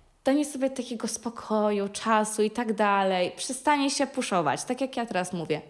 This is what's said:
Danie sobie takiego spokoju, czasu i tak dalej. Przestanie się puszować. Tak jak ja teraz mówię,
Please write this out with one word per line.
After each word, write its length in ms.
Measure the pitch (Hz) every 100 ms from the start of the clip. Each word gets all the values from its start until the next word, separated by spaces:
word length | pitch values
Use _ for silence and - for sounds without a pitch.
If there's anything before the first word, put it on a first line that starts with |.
| _ _
Danie 220 | - 285 285
sobie 240 | 262 269
takiego 380 | 262 233 226 220
spokoju, 840 | 208 240 - - 214 214 208 196
czasu 540 | 196 226 220 214 214
i 80 | 214
tak 220 | 220 226
dalej. 580 | 214 208 196 196 185 180 -
Przestanie 520 | - 254 302 285 277
się 180 | 269 269
puszować. 560 | 254 247 190 151 139
Tak 180 | - 254
jak 160 | 269 254
ja 80 | 233
teraz 280 | 185 180
mówię, 280 | 180 156 151